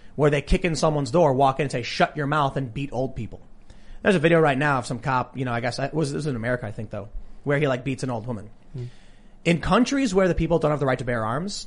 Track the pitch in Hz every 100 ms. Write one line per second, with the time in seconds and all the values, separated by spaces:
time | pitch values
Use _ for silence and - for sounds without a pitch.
0 | - - 147 143 - 180 180 151 160 147
1 | 131 160 156 127 139 135 139 131 113 -
2 | 170 151 143 151 139 139 131 123 139 117
3 | 131 - 101 - - - - - - -
4 | - 185 165 165 156 131 147 135 - 123
5 | 139 127 123 123 127 120 123 123 139 151
6 | 143 151 151 120 117 123 104 101 107 104
7 | 98 - - - 139 143 147 127 135 127
8 | 131 117 117 107 101 - - 131 123 -
9 | - - - - 165 170 - 202 247 277
10 | 262 185 185 165 160 165 156 147 135 127
11 | 127 120 110 131 196 -